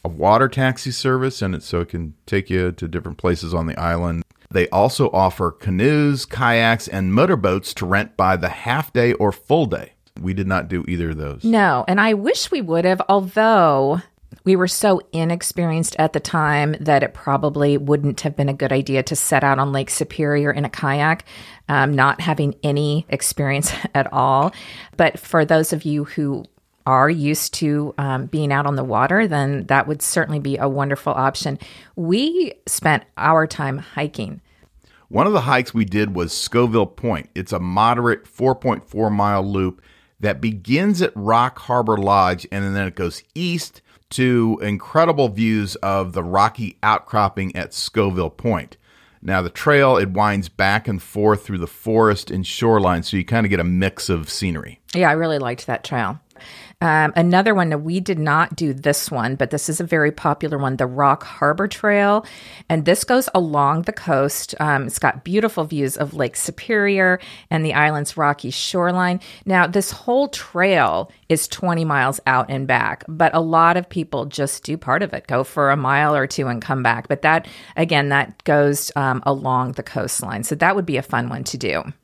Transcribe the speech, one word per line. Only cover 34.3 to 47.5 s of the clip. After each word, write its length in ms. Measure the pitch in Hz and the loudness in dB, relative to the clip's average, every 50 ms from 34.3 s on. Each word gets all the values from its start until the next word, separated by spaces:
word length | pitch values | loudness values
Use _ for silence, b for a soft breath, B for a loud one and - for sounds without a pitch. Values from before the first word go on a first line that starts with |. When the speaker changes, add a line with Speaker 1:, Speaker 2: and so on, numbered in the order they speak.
| 76 73 b b b b b b b _ b b b b b | -12 -16 b b b b b b b _ b b b b b
Speaker 1:
One 180 | b - 113 156 | b 0 2 2
of 60 | 202 | 4
the 100 | 214 170 | 2 2
hikes 320 | 120 135 139 127 123 - - | 2 2 2 0 0 0 -2
we 120 | 117 110 | -2 -2
did 280 | 95 92 104 107 104 92 | 0 2 0 0 0 0
was 200 | 87 85 82 - | -4 -4 -4 -4
Scoville 520 | - - - - 120 123 120 110 113 101 | -8 -8 0 2 2 2 4 4 2 2
Point. 420 | 90 - - - 117 101 76 67 _ _ | 0 -4 -6 -4 -4 -4 -4 -6 _ _
It's 180 | 90 90 - 107 | -10 -6 -6 -4
a 60 | 87 | -4
moderate 680 | 90 90 90 98 110 117 123 120 120 117 110 - - | -4 -2 0 2 2 2 2 2 0 0 0 -2 -4
four 260 | - _ - 127 131 131 | -20 _ 0 0 0 0
point 320 | - - 123 110 - - | 0 0 -2 -2 -2 -6
four 240 | _ - 104 110 107 | _ -4 -2 0 0
mile 400 | 104 101 101 104 101 98 95 101 | 2 0 2 2 2 0 -2 -2
loop, 320 | 98 98 95 92 90 b b b b b b b b b - | 0 0 0 -2 -2 b b b b b b b b b -4
that 180 | 104 95 67 | -4 -2 -2
begins 600 | 117 113 110 98 90 101 131 156 190 208 202 175 180 | -4 -4 -4 -6 -2 0 0 2 2 2 2 2 0
at 80 | - - | -2 -2
Rock 440 | 107 101 107 113 120 123 131 - - | -4 0 2 4 4 4 2 -2 -8
Harbor 380 | - - 123 123 117 110 107 | -4 0 0 0 2 2 0
Lodge, 500 | 101 98 98 101 98 92 90 92 87 - - | 2 2 4 4 6 4 4 2 -2 -6 -8
and 240 | 98 98 98 98 95 | -6 -6 -4 -2 -2
then 120 | 101 98 | -2 -4
it 80 | 92 - | -4 -4
goes 260 | - 92 85 - - _ _ _ | -4 -6 -6 -6 -8 _ _ _
east 460 | 156 175 175 170 165 - - _ - b b b b b _ | -6 -4 -2 -2 -4 -6 -10 _ -20 b b b b b _
to 480 | - - 127 127 123 120 117 113 110 - | -2 0 2 4 4 4 2 2 0 -2
incredible 680 | - 104 104 92 - - - 151 165 165 156 143 131 117 | -2 -4 -4 -4 -6 -2 2 2 4 4 4 2 2 0
views 460 | 95 104 113 113 110 107 104 92 - | 2 0 0 2 2 0 -2 -4 -6
of 360 | - - 98 98 98 95 90 87 | -6 -2 -2 0 0 -2 -2 -4
the 100 | 95 85 | -6 -4
rocky 540 | 87 92 98 101 113 - - 113 95 - _ | 0 4 4 4 4 2 -4 -8 -8 -8 _
outcropping 720 | - 107 107 - - - - 107 101 95 - 98 95 92 | 2 2 2 2 -2 -2 0 2 2 2 0 -4 -6 -6